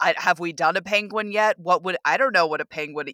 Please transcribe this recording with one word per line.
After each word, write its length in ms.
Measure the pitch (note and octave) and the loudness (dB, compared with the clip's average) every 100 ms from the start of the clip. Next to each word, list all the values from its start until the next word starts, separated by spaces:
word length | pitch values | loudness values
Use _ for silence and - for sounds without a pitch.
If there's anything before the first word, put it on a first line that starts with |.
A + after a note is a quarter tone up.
I, 140 | F3 - | -2 0
have 220 | F#3+ E3+ | 0 0
we 120 | F3 | -2
done 240 | D#3+ D#3+ F#3 | 0 0 0
a 60 | |
penguin 500 | F#3+ G#3 G#3 G#3+ G#3 | -2 -2 -2 -4 -2
yet? 260 | G#3 G#3+ F#3 | 0 2 0
What 240 | E3+ F3+ | 2 0
would, 120 | F#3 F3 | 0 -2
I 140 | D3+ F#3 | 0 2
don't 160 | C4+ | 2
know 140 | F#3+ D#3+ | 4 2
what 120 | D3+ | 0
a 60 | D3 | -6
penguin 480 | D#3+ D3+ D3 C#3 | -8 -8 -8 -8